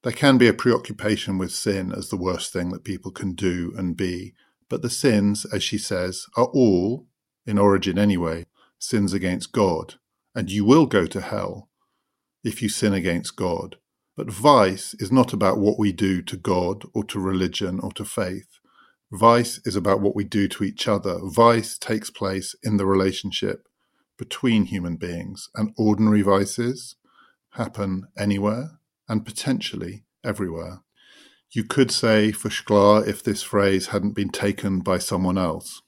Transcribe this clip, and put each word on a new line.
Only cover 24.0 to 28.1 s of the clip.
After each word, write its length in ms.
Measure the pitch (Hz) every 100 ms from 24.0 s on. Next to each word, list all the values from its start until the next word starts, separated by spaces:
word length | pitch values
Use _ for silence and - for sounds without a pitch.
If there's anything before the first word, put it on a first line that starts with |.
| _ _
between 460 | - - 131 110
human 320 | 95 98 87 82
beings, 520 | 87 85 92 95 -
and 180 | - 107 -
ordinary 440 | 107 101 107 104
vices 720 | 98 98 98 - 120 139 - - _ _ _ _ _
happen 520 | - 110 - 98 95 95